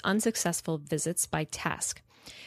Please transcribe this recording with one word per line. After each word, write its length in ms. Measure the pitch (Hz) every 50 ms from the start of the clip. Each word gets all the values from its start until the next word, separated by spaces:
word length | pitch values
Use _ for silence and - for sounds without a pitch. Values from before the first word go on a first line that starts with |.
| -
unsuccessful 720 | 180 196 220 - 233 220 - - 175 170 - - 170 160 151
visits 480 | 147 - 160 147 - 165 175 - -
by 180 | - - 156 156
task. 580 | - - - - 160 - - - - - - - _ _ - - - - - -